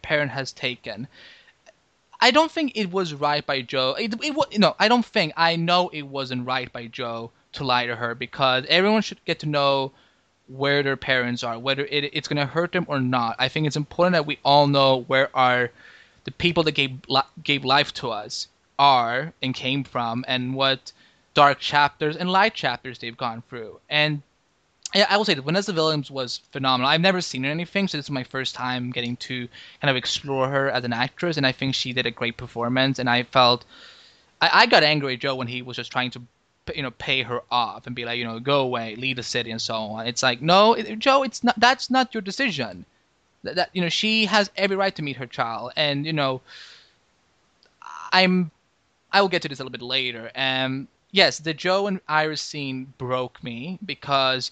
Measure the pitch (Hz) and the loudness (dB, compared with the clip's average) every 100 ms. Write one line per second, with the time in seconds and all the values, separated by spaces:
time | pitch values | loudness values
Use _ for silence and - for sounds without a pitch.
0 | - 151 147 123 131 - 131 123 - 104 | -2 -2 0 -4 -8 -6 -6 -6 -10 -12
1 | 131 - - - _ _ _ _ _ _ | -12 -16 -20 -20 _ _ _ _ _ _
2 | _ - 233 262 320 - 294 214 196 185 | _ 2 4 6 4 0 -4 -2 -4 -2
3 | 180 147 147 147 147 139 127 135 131 135 | -4 -2 -2 0 -2 -4 -2 -2 0 0
4 | 226 226 302 294 285 214 180 - 208 240 | -4 -4 -4 -2 -2 2 2 4 4 4
5 | 226 226 160 - 165 170 170 175 180 156 | 2 0 -2 2 2 2 2 2 2 -4
6 | 139 139 131 127 123 131 127 123 117 113 | -10 -8 -6 -6 -4 -4 -4 -10 -14 -8
7 | 120 117 117 - _ - 139 123 120 113 | -8 -6 -10 -16 _ -6 0 0 0 -4
8 | 117 117 123 - 135 127 139 165 196 220 | -6 -6 -10 0 2 2 2 4 4 2
9 | 202 190 - 165 151 147 139 139 135 - | 0 -8 -6 -4 -2 0 2 2 -2 -8
10 | _ _ _ _ - 131 139 143 139 135 | _ _ _ _ -20 -4 0 2 0 -2
11 | - 127 120 120 120 117 127 135 147 147 | 0 0 0 -4 -6 -6 -4 -2 -2 -2
12 | 139 151 - 151 143 160 175 185 170 143 | -2 -6 -4 -2 -2 -2 -2 -2 -2 -2
13 | 127 127 117 113 131 - 151 151 147 - | 0 0 -2 -2 -2 0 -2 -2 -4 0
14 | 175 175 147 147 139 143 143 143 135 131 | 2 2 0 -2 4 6 6 6 4 4
15 | 123 131 135 131 127 123 120 - - - | 2 0 2 2 2 2 0 -6 -20 -20
16 | _ _ - - 175 170 156 147 139 131 | _ _ -14 -4 0 2 0 0 -2 -4
17 | - 135 - - 151 143 135 135 143 - | -2 0 0 -6 -2 -2 2 2 2 -4
18 | 123 107 107 - - _ _ - 139 131 | -8 -6 -8 -12 -12 _ _ 2 4 4
19 | 117 120 156 - 131 127 131 139 131 127 | 2 -2 -6 -6 -6 -4 -4 -4 -4 -4
20 | 117 117 127 127 127 131 135 131 - - | -4 -4 -4 -4 -4 -2 0 -2 -6 -20
21 | _ _ _ - 143 135 - 147 143 - | _ _ _ 6 6 6 0 2 2 0
22 | 151 160 180 185 214 - 139 120 131 120 | -4 -2 0 2 2 0 -4 -4 -8 -12
23 | 117 117 127 113 - 123 107 85 _ 151 | -12 -6 -6 -6 -12 -12 -14 -16 _ 0
24 | 151 147 - _ _ _ _ _ - 196 | 0 -2 -8 _ _ _ _ _ -2 2
25 | 202 202 214 151 135 180 196 170 160 156 | 4 4 2 0 0 -2 0 0 0 0
26 | 135 135 123 - - 147 135 127 131 160 | -4 -6 -8 -8 -12 -4 0 2 4 4
27 | 180 180 170 127 135 156 170 202 196 156 | 4 2 -2 -4 -4 -4 -4 -2 -2 -4
28 | 139 139 123 135 127 - 127 127 123 123 | -6 -6 -6 -6 -6 -6 -4 -4 -4 -6
29 | 120 123 - 127 120 - - - 143 127 | -6 -6 -8 -8 -8 -14 -20 -2 0 0
30 | 127 - 143 135 131 139 139 123 123 117 | -2 -6 -2 0 2 2 0 0 -2 -2
31 | 131 - 180 151 135 127 135 131 131 127 | -2 -2 -4 0 0 0 -2 -2 -2 -2
32 | 123 113 117 117 123 117 117 127 135 131 | -2 -2 -6 -6 -10 -6 -2 2 2 2
33 | 127 120 120 135 123 120 - - - - | 2 2 2 4 6 4 -2 -20 -20 -20
34 | - _ _ _ 160 175 233 233 151 151 | -20 _ _ _ 4 6 6 6 6 2
35 | 139 127 139 131 123 127 123 120 120 131 | 0 -2 -4 -4 -6 -8 -10 -10 -6 -4
36 | 127 131 120 _ _ _ - - 135 - | -4 -6 -18 _ _ _ -10 -8 -8 -8
37 | - 135 120 120 - 123 113 104 127 123 | -2 -2 0 -6 -2 0 0 -4 -10 -8
38 | 117 120 117 113 127 143 131 123 113 110 | -6 -6 -6 -6 0 2 2 -2 -6 -6
39 | 131 123 117 123 113 113 - 113 107 107 | -6 -6 -4 -4 -4 -6 -6 -6 -6 -6
40 | 113 120 131 120 151 185 214 233 220 220 | -6 -2 -2 0 4 6 6 4 -2 -2
41 | 269 269 269 - 240 226 240 262 - 254 | 2 2 0 -2 -2 4 4 4 0 0
42 | 254 226 196 - 269 151 113 90 - _ | 0 -4 -8 -4 -2 -2 -6 -10 -18 _
43 | _ _ _ _ - 165 175 185 175 - | _ _ _ _ -6 -2 -2 0 -2 0
44 | 214 220 214 208 196 - 196 190 196 - | 0 2 4 2 2 0 -2 0 -2 -2
45 | 147 123 127 - 117 113 120 - 147 143 | -6 -6 -8 -4 -4 -4 -6 -2 0 0
46 | 151 156 139 131 - - - - _ _ | -2 0 0 -2 -8 -20 -20 -20 _ _
47 | _ _ _ _ _ _ _ _ - 80 | _ _ _ _ _ _ _ _ -20 -16
48 | 85 185 185 185 170 - _ _ _ _ | 0 4 6 6 2 -4 _ _ _ _
49 | _ 196 196 175 160 131 131 123 120 131 | _ 4 4 2 -4 -8 -10 -10 -4 -2
50 | 127 120 113 - 135 131 131 131 139 _ | -2 -6 -10 -4 0 0 0 -2 -6 _
51 | _ 190 165 - 156 151 180 185 202 185 | _ 4 4 2 -4 -4 0 0 0 -4
52 | - 156 156 151 - 151 139 131 135 131 | -2 0 0 -4 -8 -8 -8 -8 -10 -10
53 | 127 127 127 - 127 117 139 185 190 143 | -4 -4 -4 -8 -12 -10 -10 -10 -10 -10
54 | - 139 131 131 127 | -2 0 2 0 -6